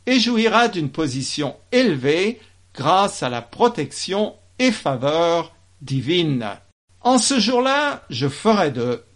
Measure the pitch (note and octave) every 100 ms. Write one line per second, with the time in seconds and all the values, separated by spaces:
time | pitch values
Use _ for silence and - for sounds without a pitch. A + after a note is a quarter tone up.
0 | - B3+ A#3 A#3 A3+ G#3+ A#3+ F#3 D3 E3
1 | D#3 C3 B2+ - C#3 - _ B3 B3 C#3
2 | C3 D#3+ G3+ A#3 - _ _ - C#3+ F#3
3 | G3+ - C3 A#2+ - - A#3 A#3 C#3 -
4 | - G3 G#3+ - _ - B3+ A3 D3+ B2+
5 | C#3 D#3 E3+ E3+ D#3+ _ _ _ C3 C3+
6 | A#2+ F3+ D#3+ C3 G#2+ F#2+ _ _ _ _
7 | A#3+ B3+ - C4+ G3+ B3 C4 C#4+ C#4+ -
8 | - A#2 C#3 - G#3+ G#3+ D#3 B2 A#2+ A#2+
9 | -